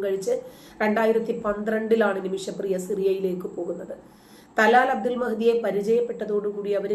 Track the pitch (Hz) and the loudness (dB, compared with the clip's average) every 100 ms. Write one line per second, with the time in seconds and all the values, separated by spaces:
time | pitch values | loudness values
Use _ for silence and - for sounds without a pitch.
0 | 196 190 240 247 - - - - 214 214 | -2 -2 -2 -4 -4 -18 -20 -2 0 2
1 | 226 220 226 - 208 208 214 220 220 226 | 4 2 0 -4 -2 -2 -2 -2 2 2
2 | 208 190 185 190 - 180 196 185 180 202 | 2 0 -4 -6 -6 -6 -4 -4 -2 0
3 | 190 190 185 180 165 - 175 175 - - | 0 2 0 -2 -6 -6 -6 -6 -8 -14
4 | - - - - - - 220 247 262 226 | -16 -20 -20 -20 -10 2 6 6 4 0
5 | 240 240 240 214 226 226 202 196 202 240 | -2 -2 -2 0 2 2 0 -2 2 2
6 | 233 214 208 208 208 202 202 196 196 | 2 -4 -2 -2 -2 -6 -2 -2 0